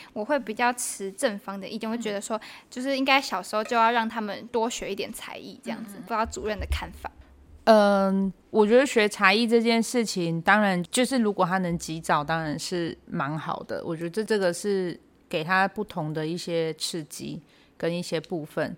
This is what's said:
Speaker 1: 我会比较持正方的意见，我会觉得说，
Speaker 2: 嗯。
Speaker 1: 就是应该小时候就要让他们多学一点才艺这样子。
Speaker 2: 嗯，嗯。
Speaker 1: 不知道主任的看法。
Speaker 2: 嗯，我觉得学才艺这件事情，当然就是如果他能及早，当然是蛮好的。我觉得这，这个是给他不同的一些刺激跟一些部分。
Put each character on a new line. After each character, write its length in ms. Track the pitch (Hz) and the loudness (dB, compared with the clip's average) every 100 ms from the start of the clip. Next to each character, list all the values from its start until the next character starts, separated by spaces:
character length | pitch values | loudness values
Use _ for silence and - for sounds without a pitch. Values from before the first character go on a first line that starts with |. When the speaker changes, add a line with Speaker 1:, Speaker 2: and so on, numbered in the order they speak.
| - | -12
Speaker 1:
我 120 | 220 | -8
会 140 | 208 285 | -2 -2
比 160 | - | -2
较 180 | 214 240 | 0 0
持 360 | 247 - - 196 | 0 -6 -6 -8
正 260 | 196 254 202 | -2 -2 -2
方 240 | - 196 | -10 -10
的 60 | - | -8
意 100 | 214 | -8
见， 140 | 220 | -6
我 60 | 233 | -4
会 40 | |
觉 120 | 220 | -4
得 80 | 202 | -6
说， 160 | - 214 | -4 -6
Speaker 2:
嗯。 40 | - - - | -8 -20 -14
Speaker 1:
就 100 | 247 | -6
是 160 | 262 269 | -2 0
应 80 | |
该 160 | 269 277 | 4 4
小 220 | 269 190 | 2 -6
时 140 | 185 214 | -4 -4
候 80 | |
就 100 | 220 | 2
要 160 | 233 226 | 4 4
让 180 | 240 226 | 4 0
他 120 | 226 | -4
们 260 | 208 175 233 | -6 -8 -4
多 180 | 233 226 | -2 0
学 220 | - 165 | -2 -6
一 20 | |
点 180 | 202 - | -6 -6
才 240 | 233 - - | -10 -12 -12
艺 220 | 170 - | -14 -12
这 120 | 226 | -10
样 120 | 220 | -8
子。 120 | 208 190 | -10 -12
Speaker 2:
嗯， 20 | |
嗯。 40 | |
Speaker 1:
不 40 | 165 | -6
知 80 | |
道 100 | 220 | -2
主 220 | 226 - 214 | -2 -4 -6
任 100 | 202 | -4
的 40 | - | -4
看 180 | - 165 | -4 -6
法。 180 | - - - - - - - - | -12 -14 -14 -20 -20 -20 0 6
Speaker 2:
嗯， 640 | 214 202 196 196 196 190 - - | 8 8 4 4 2 0 -4 -2
我 160 | 220 208 | 4 6
觉 100 | 247 | 6
得 80 | |
学 240 | 277 233 208 | 6 4 2
才 240 | - 190 | 4 4
艺 160 | 208 233 | 6 4
这 100 | 233 | 4
件 240 | 226 226 | 4 2
事 220 | 220 247 | 2 0
情， 340 | 208 185 170 165 | 0 -2 -2 0
当 180 | 175 208 | 4 4
然 220 | 202 180 - | 4 2 0
就 120 | 247 | 0
是 140 | 247 262 | 2 2
如 160 | 214 | 2
果 140 | 190 180 | 2 2
他 100 | 190 | 2
能 220 | 180 170 | 0 -2
及 200 | - 160 | -4 -4
早， 240 | 165 160 | 0 0
当 200 | 147 165 | 2 -2
然 160 | 156 147 | -2 -4
是 360 | - 180 165 - - | -4 -4 -4 -6 -8
蛮 320 | 170 143 156 | -4 -2 -4
好 240 | 151 - | -4 -6
的。 200 | - 98 | -6 -8
我 140 | - 160 | -6 -6
觉 80 | |
得 60 | 170 | -6
这， 120 | 214 | -4
这 160 | 214 214 | 0 2
个 140 | 180 | 2
是 480 | 175 208 190 180 - _ _ - | 0 -2 0 -2 -6 _ _ -6
给 120 | 165 | -4
他 240 | 160 190 190 | 2 2 2
不 160 | 214 | -2
同 300 | 202 185 156 | -8 -4 -4
的 140 | 156 156 | -2 -4
一 100 | 170 | -4
些 380 | - 165 160 | -2 -2 -2
刺 280 | 156 - 170 | -4 -6 -6
激 360 | 147 - 143 156 - _ _ - | -8 -10 -10 -10 -14 _ _ -6
跟 120 | 165 | -4
一 120 | 175 | -4
些 180 | 175 165 | -4 -6
部 240 | - 175 | -4 -8
分。 320 | 151 - 147 | -6 -4 -4